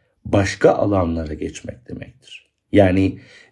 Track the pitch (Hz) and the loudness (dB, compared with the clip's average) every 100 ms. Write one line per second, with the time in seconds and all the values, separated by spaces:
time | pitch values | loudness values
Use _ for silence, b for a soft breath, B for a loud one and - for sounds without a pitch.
0 | _ _ 117 101 95 - 185 - 101 98 | _ _ -2 -2 -2 2 2 2 0 0
1 | 82 82 78 73 78 - - - - - | -2 -4 -6 -8 -10 -12 -16 -18 -16 -16
2 | - _ - - _ _ _ 101 92 95 | -16 _ -20 -20 _ _ _ 4 4 4
3 | 95 92 B B B | 0 -2 B B B